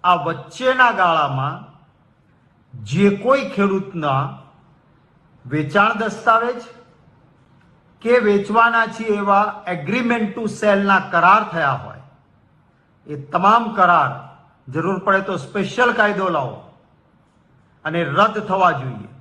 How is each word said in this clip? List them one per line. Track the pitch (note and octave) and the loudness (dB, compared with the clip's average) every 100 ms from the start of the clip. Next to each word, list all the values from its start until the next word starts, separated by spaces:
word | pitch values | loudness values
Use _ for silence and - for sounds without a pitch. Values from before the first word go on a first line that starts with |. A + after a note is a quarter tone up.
આ | F3+ | 2
વચ્ચેના | F3 D3+ E3 - - B3+ C4 B3 | 2 0 -8 -12 -4 -2 4 2
ગાળામાં | G3 F3+ D#3+ C#3+ C3+ C3+ E3+ - _ _ _ _ _ _ _ _ _ _ - | 4 2 2 0 -2 -4 -8 -16 _ _ _ _ _ _ _ _ _ _ -18
જે | G#2 D#3 G3+ | -6 2 2
કોઈ | G3 A#3+ C4+ A#3 | 2 2 0 0
ખેડૂતના | - G3+ F#3+ F#3 E3+ D3+ C3+ C#3 - - _ _ _ _ _ _ _ _ _ B2 | -2 0 0 -4 -6 -2 -2 -4 -10 -20 _ _ _ _ _ _ _ _ _ -6
વેચાણ | D3+ C#3 G3+ G#3+ | -4 -2 2 2
દસ્તાવેજ | A3 A3 - B3 A3+ A#3 B3+ - - _ _ _ _ _ _ _ _ _ _ _ _ | 0 -6 -2 2 2 0 -6 -12 -20 _ _ _ _ _ _ _ _ _ _ _ _
કે | A3+ B3 | 2 4
વેચવાના | G#3 G3+ G3 A3 A#3 A#3 A3+ | 4 2 2 2 4 2 -2
છે | - | -4
એવા | A3 G#3 G3+ G3 G#3 F#3+ - | -4 -2 2 2 2 -4 -8
agreement | F3+ C#3+ A#3 A#3 A#3 G#3+ | -8 -4 -2 -2 -2 -2
to | - | -4
sell-ના | A3 - G#3+ G3 G3+ F#3+ F#3 | -8 -2 2 2 4 2 2
કરાર | E3+ F3 G#3 G#3+ | 2 6 4 2
થયા | E3 D3 | -2 -2
હોય, | B2 - - - _ _ _ _ _ _ _ _ _ - | -2 -8 -18 -20 _ _ _ _ _ _ _ _ _ -14
એ | D3 | -14
તમામ | - F3 F#3+ A#3 A3 | -6 0 2 2 0
કરાર | G3 F3+ E3+ C3+ - - - _ _ - | 2 4 4 2 -4 -16 -20 _ _ -10
જરૂર | C3+ F3 F#3 | -6 -4 -4
પડે | F#3+ F#3+ | 0 -2
તો | G3 F3 | -2 -8
સ્પેશિયલ | - G3+ F#3 - A#3+ | -8 -6 -6 0 0
કાયદો | A#3 G#3 F#3+ F#3+ | 2 0 0 -2
લાવો | D#3+ B2 G#2 - _ _ _ _ _ _ _ _ _ _ _ | -2 -6 -10 -20 _ _ _ _ _ _ _ _ _ _ _
અને | D#3 E3 | -6 -4
રદ | D#3 D3+ G#3+ G#3+ | -2 2 2 0
થવા | - F#3+ F3+ | -4 2 2
જોઈએ. | C#3+ C3 G#2+ G2+ - | 0 -8 -12 -16 -20